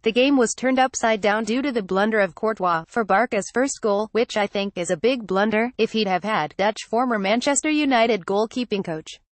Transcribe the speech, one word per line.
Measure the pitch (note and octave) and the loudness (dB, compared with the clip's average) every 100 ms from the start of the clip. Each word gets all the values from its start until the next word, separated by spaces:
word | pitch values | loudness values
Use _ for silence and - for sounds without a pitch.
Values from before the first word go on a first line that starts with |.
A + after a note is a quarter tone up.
The | A3+ | -2
game | A#3 C4+ C#4 | 2 4 4
was | A3+ | 2
turned | - B3+ C4 | 0 -2 2
upside | C4 - A#3 A3 | 0 0 0 0
down | G#3 G#3+ | 2 0
due | G#3+ A#3+ | 0 -2
to | C#4+ | 0
the | A#3+ | -2
blunder | F#3 F#3+ G#3+ A3 | -2 0 2 2
of | F#3+ - | 0 0
Courtois | A3 A3 F3+ E3 E3 | -4 -2 0 -2 -2
for | A#3+ | -4
Barca's | G3 G3 B3 G#3 F#3 | 2 2 2 0 -2
first | A#3 C4+ - | -2 -2 -2
goal, | A3 G3+ G#3+ | -2 0 0
which | A3 B3 G#3+ | -2 0 0
I | G3+ | -2
think | G#3 G3+ F#3 | -2 -4 -4
is | E3+ | -4
a | F3 | 0
big | A3+ C4 G3+ | 0 0 -2
blunder. | F#3+ G#3+ G#3+ A#3 B3+ | 0 2 2 0 -2
If | A3 | -2
he'd | A3 G3 | 0 0
have | F3+ | 0
had | G3+ G#3 D3 - | -2 -2 -4 -2
Dutch | G3+ A3 - | -2 -2 -4
former | A3+ B3+ A3 | -2 0 0
Manchester | F#3+ A#3 D4 C#4+ D#4 | 0 0 0 0 0
United | D4+ D4 B3 A#3 G#3 D#3+ | 0 2 2 2 0 -2
goalkeeping | G3 A3 B3+ A#3+ G3 F3+ | -2 -2 -4 -4 -4 -4
coach | D#3 D#3 - _ | -8 -10 -20 _